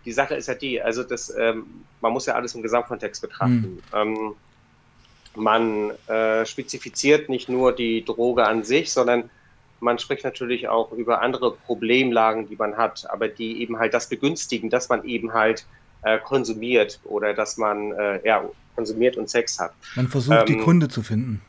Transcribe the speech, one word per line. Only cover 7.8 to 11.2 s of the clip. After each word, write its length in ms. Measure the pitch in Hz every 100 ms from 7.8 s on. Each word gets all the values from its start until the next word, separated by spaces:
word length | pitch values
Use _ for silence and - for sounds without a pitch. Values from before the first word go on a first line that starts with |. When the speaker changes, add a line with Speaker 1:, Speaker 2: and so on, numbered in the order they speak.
| 117 113
Speaker 1:
Droge 400 | 110 113 123 120 107
an 180 | 110
sich, 280 | 107 143 170
sondern 380 | 131 120 120 117 _ _ _ _ _
man 200 | 120 120
spricht 260 | - 139
natürlich 440 | 131 - 123 123 127
auch 240 | 113 113
über 300 | 113 113 104